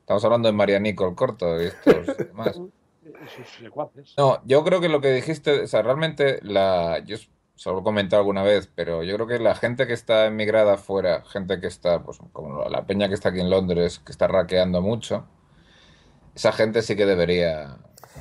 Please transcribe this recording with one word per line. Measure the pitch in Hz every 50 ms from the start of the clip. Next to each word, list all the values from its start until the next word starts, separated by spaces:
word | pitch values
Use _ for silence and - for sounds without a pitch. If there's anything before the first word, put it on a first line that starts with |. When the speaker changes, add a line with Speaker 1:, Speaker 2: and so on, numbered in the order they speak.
Speaker 1:
estamos | _ - 101 101 107
hablando | 107 117 117 113 113
de |
Marianico | 104 104 101 98 98 98 104 107 98 90 98 92
el | 87
Corto | - 131 123 110 - 90 85 82 82
y | 85
estos | 90 - - - - 185 - -
Speaker 2:
<laughs> | 277 269 -
Speaker 1:
demás. | - - - 107 113 - - 175 180 190 _ _ _ _ _ _
Speaker 3:
Y | 160 160 143 - 156 127
sus | - - 123 - - -
secuaces. | 117 107 - 135 151 - _ 135 143 _ _ -
Speaker 1:
No, | 143 131 120 - -
yo | 117 135 143
creo | 151 - 180 185
que | 170 165
lo | 151 143
que | 135 139
dijiste, | 135 127 120 156 160 143 - 160 143 123
o | -
sea, | 123 - 113
realmente | 107 117 131 151 160 160 156 143 143 139 127 -
la, | - 101 101 98 98 95 92 87 85 85 82 76
yo | 76 87 104
s-, | 117 - _ _ _ _ _ _
se | - - 95
lo | 90 92
he |
comentado | 92 110 107 104 98 87 107 104
alguna | 101 101 98 95 98
vez, | 101 104 98 92 -
pero | _ - 82 82 82 82
yo | 82 90 101
creo | 107 113
que | 110 123 117
la | 113 104 -
gente | - - 117 120 120 131 120
que | 120
está | 113 - - 117 110 110
emigrada | 110 107 107 107 104 107 110 107 104 98
afuera, | 95 - - 98 98 90 90 82 69 -
gente | - - 101 95 90 95 87
que | 95
está, | 82 - - - 87 87 82 -
pues, | - - - - -
como | - - 78 71 69 73
la, | - -
la | 69 64 64
peña | - 98 101 101 95
que | 98
está | - - 101
aquí | 90 92
en | 90 90
Londres, | 92 95 92 90 87 85 87 85 - -
que | - -
está | - - 95 90
raqueando | 92 95 87 85 90 90 92 92 90 87
mucho, | 90 101 117 113 - - 104 107 - - _ _ _ _ _ _ _ _ _ _ _ - _ _ _ _ _ _ _ - -
esa | - - 110
gente | 107 - 110 110 107 117
sí | 110 - 107
que | 98 104
debería | 98 95 87 85 85 90 87 87 82 78 76 73 71 64 55 - _ _ - - - - -